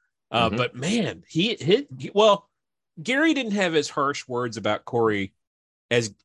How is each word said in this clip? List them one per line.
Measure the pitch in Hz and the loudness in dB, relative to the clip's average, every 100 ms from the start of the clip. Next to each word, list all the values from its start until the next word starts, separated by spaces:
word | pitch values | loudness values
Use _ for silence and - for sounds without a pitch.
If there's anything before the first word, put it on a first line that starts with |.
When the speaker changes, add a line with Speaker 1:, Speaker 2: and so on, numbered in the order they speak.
| _ _ - | _ _ -4
Speaker 1:
Uh, | 113 113 | 0 0
Speaker 2:
Mm-hmm. | 110 | 0
Speaker 1:
but | 123 123 | -4 -4
man, | 156 233 147 85 - | -2 -2 -2 -6 -6
he, | 156 226 208 | -2 -2 -2
he, | 135 240 285 131 | 2 2 0 -12
he, | 135 | -4
well, | 202 220 202 - _ _ _ _ - | 4 4 4 -2 _ _ _ _ -10
Gary | 160 269 320 | -4 0 2
didn't | 277 226 | 0 -2
have | 202 180 160 | 0 2 2
as | 147 | 0
harsh | 151 139 135 - | -2 -2 -4 -6
words | 123 123 110 | -4 -4 -4
about | 104 104 - | -2 -2 -2
Corey | 120 113 101 95 _ _ _ _ _ - | 2 2 2 -4 _ _ _ _ _ -2
as | 120 110 - | 0 0 -6